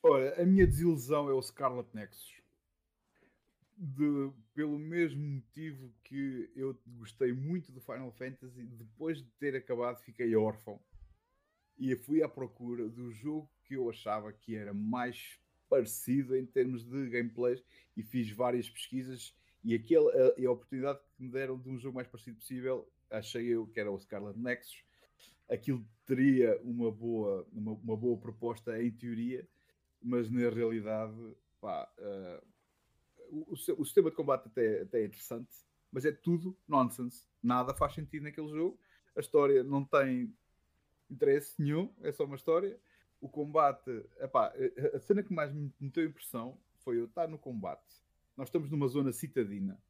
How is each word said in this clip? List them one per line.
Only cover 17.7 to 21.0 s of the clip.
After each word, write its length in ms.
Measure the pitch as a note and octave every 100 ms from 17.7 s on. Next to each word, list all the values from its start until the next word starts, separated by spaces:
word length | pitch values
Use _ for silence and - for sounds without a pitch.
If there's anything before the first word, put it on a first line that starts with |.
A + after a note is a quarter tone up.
| _ _
e 80 | -
fiz 280 | A2 B2+ A2
várias 400 | G#2 B2 B2 A2
pesquisas 640 | - - C3 B2+ B2+ - _ _ _
e 120 | A2+
aquele, 340 | A2+ A2+ D#3+ D3+
a, 240 | C3+ B2+ -
e 80 | B2+
a 40 |
oportunidade 500 | B2 - C3+ C3+ C#3